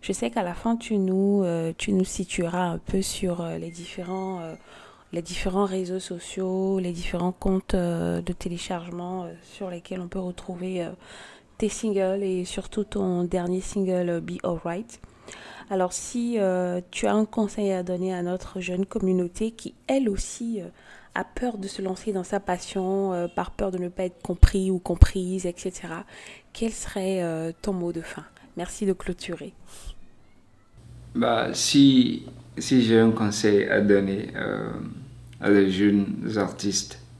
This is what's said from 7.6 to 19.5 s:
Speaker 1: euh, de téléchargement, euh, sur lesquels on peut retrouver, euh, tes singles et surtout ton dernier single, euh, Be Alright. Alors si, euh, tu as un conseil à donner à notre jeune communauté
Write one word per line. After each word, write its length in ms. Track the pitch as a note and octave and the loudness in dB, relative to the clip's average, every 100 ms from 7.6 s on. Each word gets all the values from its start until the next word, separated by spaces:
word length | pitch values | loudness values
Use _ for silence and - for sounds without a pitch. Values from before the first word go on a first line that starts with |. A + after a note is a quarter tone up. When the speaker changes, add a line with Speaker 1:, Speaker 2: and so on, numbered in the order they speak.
| - | 2
Speaker 1:
euh, 460 | F#3+ F3 E3+ E3+ E3+ | 0 2 0 0 0
de 120 | F3 | -2
téléchargement, 920 | F3 F3 F3 - F3+ E3+ F3 F3+ F#3 | -6 -6 -6 -6 -6 -6 -8 -6 -6
euh, 80 | F3 E3+ | -8 -12
sur 280 | - - F#3+ | -20 -10 -8
lesquels 300 | F3 - F#3 | -8 -8 -8
on 80 | F3 | -6
peut 100 | F#3+ | -6
retrouver, 640 | F3+ F3+ - F3 F#3 F#3 | -6 -8 -10 -8 -4 -4
euh, 80 | E3 - - - - - _ - | -6 -8 -18 -20 -20 -20 _ -2
tes 120 | A3 | -2
singles 540 | - A3 G3 F#3+ G3 | 0 0 2 2 0
et 220 | G3 F#3 | 0 -2
surtout 400 | F3+ - - - | -2 -6 -4 -4
ton 400 | G3+ G#3 F#3+ F3+ | -2 0 0 2
dernier 360 | F3+ F#3 F3 F#3 | 2 0 0 -2
single, 480 | F#3 G#3 F#3+ F3+ F3 | -2 -2 2 2 2
euh, 100 | E3+ | -2
Be 180 | E3 F3+ | -4 -4
Alright. 580 | - E3+ E3+ F3 A3+ - - - - - - - - | -2 -2 -4 -6 -8 -16 -20 -20 -20 -18 -18 -18 -4
Alors 240 | F#3+ F3+ | 0 0
si, 400 | - - A#3+ A#3+ A#3 | 0 -6 -4 0 2
euh, 440 | F#3+ F3+ F3+ F3+ F3+ | 2 2 0 -2 -6
tu 160 | - G#3+ | -2 2
as 80 | |
un 100 | G#3 | 2
conseil 480 | G#3+ - G3+ - G3+ | 2 0 -2 0 0
à 100 | F#3+ | 0
donner 300 | F3+ F3+ F#3 | -2 -2 -2
à 100 | F3+ | -2
notre 380 | F3 F#3 - F#3+ | -2 -4 -6 -8
jeune 240 | F3+ F3+ | -4 -2
communauté 680 | G3 A3+ F#3+ F#3 F3 - A3 | -2 0 2 2 0 -2 -4